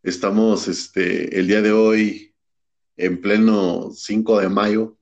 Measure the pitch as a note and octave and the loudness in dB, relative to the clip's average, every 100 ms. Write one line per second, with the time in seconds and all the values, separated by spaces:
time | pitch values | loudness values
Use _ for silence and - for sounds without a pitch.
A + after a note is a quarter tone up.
0 | F#2 F2 G2+ G#2+ A2+ G2 - E2 - - | -8 -4 -2 2 2 0 -2 -8 -6 -2
1 | F2+ - D#2 F#2 F2+ G#2 G#2+ G#2+ A2 A2 | -2 -2 -4 -2 0 2 2 4 4 2
2 | G#2+ - - _ _ _ _ _ _ - | 0 -4 -18 _ _ _ _ _ _ -6
3 | F2+ F2 G2+ G#2+ A2 G#2+ F#2 F2 - - | -4 -4 0 2 4 4 0 -4 -8 -14
4 | - G#2+ A2 A2 F#2 G2+ G#2 G#2+ A2+ _ | -6 -4 2 2 2 0 0 -2 -4 _